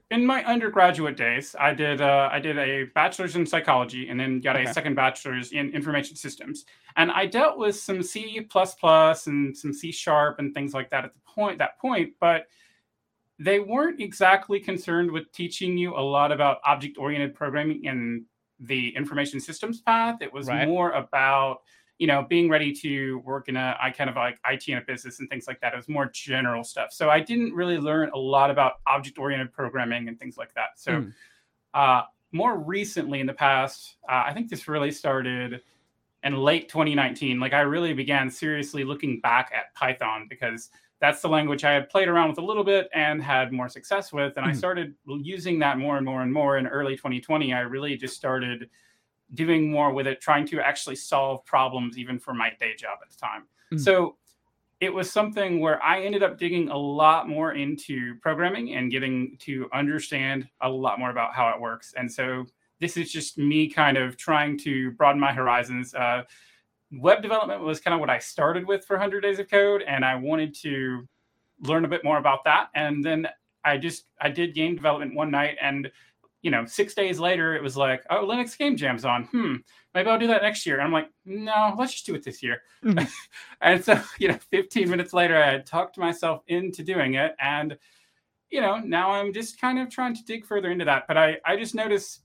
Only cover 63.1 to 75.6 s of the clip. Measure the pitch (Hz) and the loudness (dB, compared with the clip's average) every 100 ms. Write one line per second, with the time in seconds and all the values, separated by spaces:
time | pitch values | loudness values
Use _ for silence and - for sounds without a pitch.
63.1 | 160 147 - 143 151 151 156 147 135 127 | -6 -8 -2 2 2 2 2 4 2 0
64.1 | 127 - 151 147 143 147 135 127 127 147 | -4 0 2 0 -2 -4 -2 -4 4 4
65.1 | 143 139 131 127 123 123 123 127 - 120 | 4 2 0 0 0 0 -6 -6 -2 0
66.1 | 123 123 - _ _ _ _ _ 135 156 | 0 -4 -16 _ _ _ _ _ 2 4
67.1 | 214 208 220 196 202 156 156 180 170 143 | 4 4 0 0 -4 -4 -4 0 0 0
68.1 | 120 - - 151 175 185 196 - 196 202 | -2 -2 0 0 0 -2 -4 -2 -2 -2
69.1 | 196 202 196 196 202 202 202 147 139 131 | -2 -2 -2 2 4 4 2 0 0 0
70.1 | 127 135 160 156 147 151 139 131 127 127 | 0 -2 -2 -2 -6 -8 -4 -4 -6 -12
71.1 | _ _ _ _ _ 139 160 160 165 151 | _ _ _ _ _ -2 0 0 0 0
72.1 | 151 143 135 160 165 - 147 151 147 147 | 2 4 4 4 4 2 -2 -2 0 0
73.1 | 160 160 - _ _ 151 143 165 156 - | -2 -4 -10 _ _ 0 0 -2 -8 -14
74.1 | - 147 143 170 147 160 170 151 147 143 | -6 -4 -2 -2 -2 -2 0 0 0 -2
75.1 | 147 151 143 147 143 | -4 -2 0 -2 -2